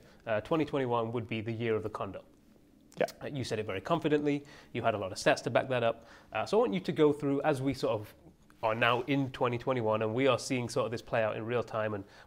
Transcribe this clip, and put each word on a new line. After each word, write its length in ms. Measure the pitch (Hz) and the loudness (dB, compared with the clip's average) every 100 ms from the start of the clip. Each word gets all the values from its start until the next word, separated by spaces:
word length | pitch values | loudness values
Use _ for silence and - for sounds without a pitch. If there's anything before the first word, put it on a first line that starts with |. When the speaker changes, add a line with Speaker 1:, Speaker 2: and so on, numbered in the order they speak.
| - - 117 | -20 -14 -4
Speaker 1:
uh, 140 | 107 | -4
twenty 240 | - 160 | 0 0
twenty-one 480 | 147 143 127 117 113 | 0 0 0 0 0
would 160 | 120 107 | -4 -4
be 140 | 113 | -4
the 100 | 107 | -4
year 240 | 113 117 110 | -2 0 0
of 60 | |
the 80 | 104 | -2
condo. 320 | - 101 90 - _ _ - - - - - | -6 -8 -10 -16 _ _ -20 -20 -20 -20 -2
Speaker 2:
Yeah. 60 | - - | -2 -2
Speaker 1:
Uh, 40 | 123 | -8
you 180 | 143 | -6
said 140 | 113 107 | -4 -4
it 80 | 104 | -4
very 160 | 98 | -6
confidently. 640 | - 165 156 147 147 143 143 - - | -2 -2 2 2 2 -2 -6 -20 -10
You 80 | 120 | -2
had 140 | 113 | 0
a 40 | 107 | 0
lot 140 | 95 | -4
of 60 | 95 | 0
stats 240 | 160 135 | 2 2
to 80 | 135 | 2
back 180 | 120 120 | 0 2
that 140 | 127 | 0
up. 240 | 117 - - - - | 0 -2 -12 -20 -8
Uh, 140 | 107 107 | -6 2
so 100 | 208 | 2
I 40 | |
want 120 | 240 | 2
you 80 | 190 | 0
to 120 | 185 | -2
go 200 | 151 151 | 4 4
through, 300 | 147 143 139 | 4 0 2
as 180 | 156 135 | 2 0
we 140 | 135 | -2
sort 260 | 131 143 110 | -2 -2 -2
of 140 | 107 - - - _ _ | -6 -16 -20 -20 _ _
are 120 | 110 | -2
now 280 | 110 120 120 123 | 2 4 4 2
in 220 | 139 131 | 0 0
twenty 260 | - 123 120 | 0 0 0
twenty-one, 420 | - 127 110 110 | 0 0 2 2
and 140 | 110 | 0
we 120 | 117 135 | 2 4
are 120 | 120 | 2
seeing 320 | - 131 120 | 0 -2 0
sort 160 | 135 110 | -2 -2
of 40 | |
this 120 | 113 | -4
play 200 | - 120 | -2 0
out 140 | 107 110 | 0 -2
in 80 | |
real 180 | 113 120 | -2 -2
time, 300 | 110 113 107 | -2 -4 -2
and 100 | 101 - - | -4 -8 -20